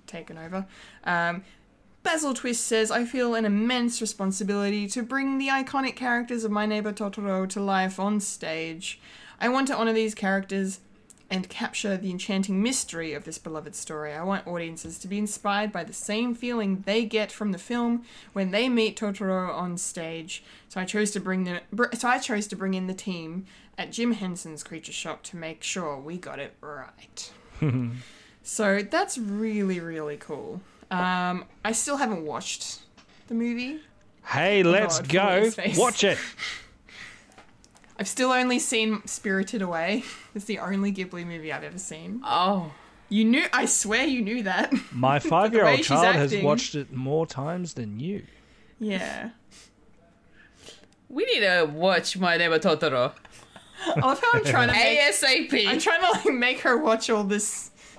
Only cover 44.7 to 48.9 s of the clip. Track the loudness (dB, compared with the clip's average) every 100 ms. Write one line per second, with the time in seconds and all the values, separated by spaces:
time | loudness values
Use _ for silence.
44.7 | 0 -2 0 4 4 4 4 6 6 6
45.7 | 6 4 6 6 6 4 2 4 2 0
46.7 | -6 -6 -6 -2 0 0 -4 -6 -4 -6
47.7 | -8 -8 -6 -6 -6 -10 -20 -20 -20 -20
48.7 | _ -4